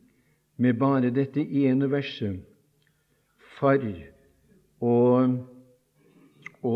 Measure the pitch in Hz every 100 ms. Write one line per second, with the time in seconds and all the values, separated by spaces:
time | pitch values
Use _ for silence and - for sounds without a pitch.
0 | _ _ _ _ _ - 123 117 135 135
1 | 123 123 139 143 156 131 139 127 139 139
2 | 135 - 107 92 - _ _ _ _ _
3 | _ _ _ _ - - 139 139 117 90
4 | 80 _ _ _ _ _ _ _ 120 120
5 | 123 123 127 123 123 - - _ _ _
6 | _ _ _ _ - - 123